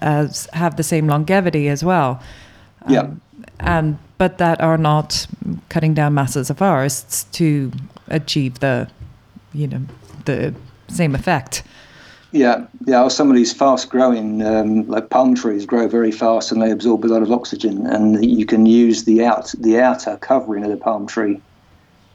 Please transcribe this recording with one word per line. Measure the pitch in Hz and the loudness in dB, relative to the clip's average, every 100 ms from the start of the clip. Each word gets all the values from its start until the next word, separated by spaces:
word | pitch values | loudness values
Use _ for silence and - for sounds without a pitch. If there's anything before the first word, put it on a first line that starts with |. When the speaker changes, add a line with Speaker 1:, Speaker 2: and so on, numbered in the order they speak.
Speaker 1:
as | 151 147 147 - - | -2 0 -2 -6 -10
have | 160 170 156 | -4 -4 -4
the | |
same | 156 165 156 | -2 0 0
longevity | 147 156 190 180 156 143 | 0 0 0 0 0 0
as | 143 | 0
well. | 165 185 135 127 - - - - _ _ - | 0 0 0 -4 -10 -20 -20 -20 _ _ 0
Speaker 2:
Yeah. | 127 | 0
Speaker 1:
Um, | 143 151 _ - - - | 0 -10 _ -20 -20 -6
and, | 175 170 156 147 - - | -2 0 0 -4 -10 -2
but | 185 185 | -2 0
that | 175 156 | 0 2
are | 160 160 | 0 2
not | 151 151 151 - - - - 165 - | 2 0 -2 -8 -8 -10 -8 -10 -6
cutting | 165 160 | -2 0
down | 156 147 | 2 2
masses | 147 131 147 123 | 0 0 -2 -4
of | - | -2
forests | 196 143 139 135 - - - | 0 2 0 -4 -8 -10 -8
to | - 165 147 131 131 135 - - | -2 0 0 -2 -8 -14 -18 -6
achieve | 160 151 151 131 123 | -6 -4 -2 -4 -2
the, | 139 123 113 - - - _ - - | -2 -2 -6 -12 -20 -20 _ -20 -14
you | 147 143 | -8 -6
know, | 131 127 - - - | -6 -10 -16 -20 -10
the | - 131 123 - - - - | -6 -4 -4 -8 -16 -20 -10
same | 170 160 | -4 -2
effect. | 135 - 156 - - - - - - - - _ | -2 -2 -4 -4 -12 -12 -20 -20 -20 -20 -20 _
Speaker 2:
Yeah, | 151 123 113 120 - 127 | 2 2 2 -4 -6 0
yeah. | 127 131 | 4 4
Some | 131 143 | 4 4
of | 123 | 4
these | 117 | 2
fast | - 139 123 - | 2 2 2 0
growing, | 127 127 113 107 107 | 0 2 0 -2 -2
um, | 107 110 107 110 107 | 0 0 0 0 -2
like | 110 - | -6 -2
palm | 127 131 123 | 2 2 2
trees, | 117 101 | 0 -4
grow | 101 120 110 | -2 -2 0
very | 117 110 | 0 0
fast | 107 117 113 - | 0 0 0 0
and | 113 | 0
they | 113 | 0
absorb | 104 110 110 | 0 0 2
a | 117 | 2
lot | 113 | 2
of | 107 | 2
oxygen. | 123 - - - 98 123 | 0 -4 -4 -4 -2 -2
And | 107 107 107 | 0 2 4
you | 117 117 107 | 2 2 2
can | 110 110 | 4 6
use | 117 117 110 | 6 4 2
the | - 110 | 2 2
out-, | 120 107 - - | 4 0 -4 -2
the | 113 113 | 2 4
outer | 127 123 110 - | 2 0 -6 -8
covering | - 135 110 101 | -2 0 0 -4
of | 104 | -4
the | 101 | -4
palm | 113 107 101 | -4 -4 -4
tree | 117 104 101 - _ _ _ _ _ _ | -4 -2 -4 -10 _ _ _ _ _ _